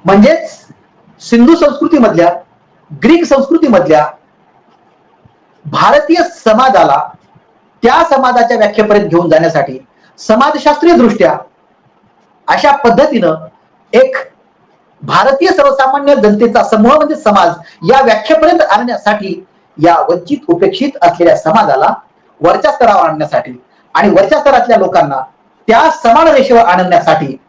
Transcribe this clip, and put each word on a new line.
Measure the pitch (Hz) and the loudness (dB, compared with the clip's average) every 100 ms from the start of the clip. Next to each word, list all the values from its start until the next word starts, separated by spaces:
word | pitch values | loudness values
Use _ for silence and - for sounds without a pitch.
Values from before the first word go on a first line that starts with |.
म्हणजेच | 185 196 233 330 - - _ - _ _ _ _ | 2 4 4 2 -4 -18 _ -20 _ _ _ _
सिंधू | - 233 240 | -2 2 4
संस्कृतीमधल्या, | 330 285 - 330 294 233 160 170 175 - _ _ _ _ 147 | 4 2 -2 -2 0 2 2 0 -2 -14 _ _ _ _ -4
ग्रीक | 226 339 | 0 2
संस्कृतीमधल्या | 339 269 - 330 294 196 165 151 151 - _ _ _ _ _ _ _ _ _ _ _ _ _ _ | 2 0 2 0 2 0 2 0 0 -8 _ _ _ _ _ _ _ _ _ _ _ _ _ _
भारतीय | 151 - 190 285 302 339 339 - | -10 -2 0 0 0 -2 -2 -4
समाजाला | 220 220 262 190 156 143 - - _ _ _ _ _ _ | -2 0 0 0 0 -2 -4 -16 _ _ _ _ _ _
त्या | 240 302 330 | 0 0 0
समाजाच्या | 269 254 240 233 240 | 0 0 0 0 0
व्याख्येपर्यंत | 208 220 208 208 185 | -2 -2 0 0 0
घेऊन | 170 175 | -2 2
जाण्यासाठी | 160 165 160 - 131 _ _ _ _ | 0 0 -2 -6 -10 _ _ _ _
समाजशास्त्रीय | - 220 285 294 302 294 330 | -4 0 0 0 -2 2 2
दृष्ट्या | 349 226 202 170 - - _ _ _ _ _ _ _ _ _ - | 4 2 2 -2 -2 -10 _ _ _ _ _ _ _ _ _ -6
अशा | 277 285 277 | -2 0 0
पद्धतीनं | 233 - 294 240 170 160 - _ _ _ _ | 0 2 0 0 -2 -4 -12 _ _ _ _
एक | 240 262 - - _ _ _ _ _ _ _ | 0 0 -2 -12 _ _ _ _ _ _ _
भारतीय | 139 170 233 269 370 | -4 -2 0 0 0
सर्वसामान्य | 311 277 269 262 277 277 262 | 2 0 0 -2 0 0 2
जनतेचा | 208 208 233 233 | 2 0 0 0
समूह | - 214 233 302 | 0 0 2 2
म्हणजे | 294 311 | 0 -2
समाज | 214 196 170 170 - _ | -2 0 0 -4 -18 _
या | 165 269 | 0 2
व्याख्येपर्यंत | 247 214 - 320 311 339 | 2 -2 0 0 2 0
आणण्यासाठी | - 208 240 214 208 208 196 175 - _ _ - | 0 0 -2 -4 -4 -4 -6 -12 -14 _ _ -2
या | 165 165 | 0 0
वंचित, | 151 175 - 285 - | 0 -4 -4 -8 -6
उपेक्षित | 165 196 - 277 - | -4 -4 -2 -6 0
असलेल्या | 175 170 170 - | -2 2 0 0
समाजाला | 160 226 180 381 - - _ _ _ _ | 0 0 0 0 -2 -4 _ _ _ _
वरच्या | 156 302 302 | -2 0 -2
स्तरावर | 262 233 202 160 | 0 0 2 0
आणण्यासाठी | 156 151 131 - 123 _ _ _ | -4 -4 -6 -6 -18 _ _ _
आणि | 160 202 | -2 0
वरच्या | 277 294 302 | 2 2 0
स्तरातल्या | 302 247 240 214 | 2 0 2 0
लोकांना | 185 185 147 135 - _ _ _ - | 0 -2 -2 -4 -10 _ _ _ -2
त्या | 226 320 | 2 2
समान | 311 233 269 330 | 0 -2 0 2
रेषेवर | 277 - 233 | 2 2 2
आणण्यासाठी | 175 180 180 170 160 156 139 135 | 2 0 0 0 0 -2 -4 -12